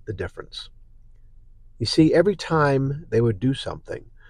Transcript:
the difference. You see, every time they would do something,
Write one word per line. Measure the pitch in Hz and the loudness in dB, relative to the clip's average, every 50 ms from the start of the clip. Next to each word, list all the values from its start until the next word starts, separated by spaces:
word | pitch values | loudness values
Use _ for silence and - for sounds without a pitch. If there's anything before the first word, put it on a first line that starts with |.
| - | -12
the | - 104 | -14 -10
difference. | - 87 - - - - - - - - - - - - - - - - - - - - - - - - - - - - - - | -8 -8 -10 -10 -14 -18 -16 -16 -18 -18 -18 -20 -20 -20 -20 -20 -20 -20 -20 -20 -20 -20 -20 -20 -20 -20 -20 -20 -20 -20 -20 -10
You | - 117 | -8 -6
see, | - - - 160 156 123 | -2 4 4 4 6 6
every | 156 175 208 196 | 4 4 2 0
time | 160 - - 165 156 147 143 139 135 135 135 139 151 170 - | -2 -4 -2 0 2 2 4 2 2 0 -2 -4 -6 -8 -2
they | - 113 | 0 2
would | 120 117 107 90 | 2 2 0 0
do | 123 131 139 | 0 -2 -2
something, | - - 92 80 80 - - - - - - - - - | -2 -6 -10 -10 -10 -10 -12 -12 -12 -12 -18 -20 -20 -20